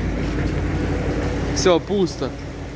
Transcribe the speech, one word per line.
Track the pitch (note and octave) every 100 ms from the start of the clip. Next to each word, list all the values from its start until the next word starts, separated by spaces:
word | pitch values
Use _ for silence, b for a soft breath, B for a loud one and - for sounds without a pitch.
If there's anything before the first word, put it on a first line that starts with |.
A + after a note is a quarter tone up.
| - - - - - - - - - - - - - - -
Всьо, | D3 F#3 E3
пусто. | C3+ G3+ F3 - C3 - - - -